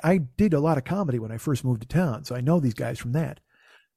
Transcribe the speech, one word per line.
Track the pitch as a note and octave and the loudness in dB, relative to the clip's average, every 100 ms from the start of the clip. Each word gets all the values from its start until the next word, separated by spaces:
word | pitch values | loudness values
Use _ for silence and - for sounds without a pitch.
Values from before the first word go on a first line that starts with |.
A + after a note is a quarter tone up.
I | D#3+ F#3+ | 2 2
did | C3+ - G#3 | 0 0 2
a | D3+ | 4
lot | D#3 D3 | 2 0
of | |
comedy | - F#3+ E3+ B2 | 0 -2 -2 -2
when | A2 | -4
I | A2+ | -6
first | - C3 | -2 -2
moved | B2+ A#2 | 0 -2
to | B2 | 0
town. | D#3+ E3+ A2 | 0 2 -2
So | D3 B2 | -6 -2
I | |
know | B2+ F3 | 2 4
these | C3 | 2
guys | - A#2+ A#2+ | 0 -4 -6
from | B2 | -4
that. | D3 C#3 - _ _ _ _ _ | -2 -2 -8 _ _ _ _ _